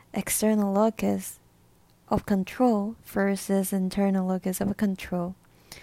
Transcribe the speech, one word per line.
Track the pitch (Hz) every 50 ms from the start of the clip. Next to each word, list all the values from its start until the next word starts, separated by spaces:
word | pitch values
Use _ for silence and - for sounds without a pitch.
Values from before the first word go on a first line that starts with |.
| - _ -
external | 208 190 - - - 220 220 220 214 202 196
locus | 196 202 214 226 - - 196 202 202 190 190 - - - _ - _ _ _ _ _ _ _ _ _ _ _
of | - 220 196 -
control | - 208 190 180 - - - 254 247 220 208 202 214 233 - -
versus | - - 202 196 196 196 190 - - 196 196 190 190 202
internal | 190 185 185 - 202 202 196 190 190 185
locus | 185 185 180 - 190 180 -
of | 190 202 196
control. | - 214 202 190 - - - 185 180 175 180 185 _ _ - _ - _ - - -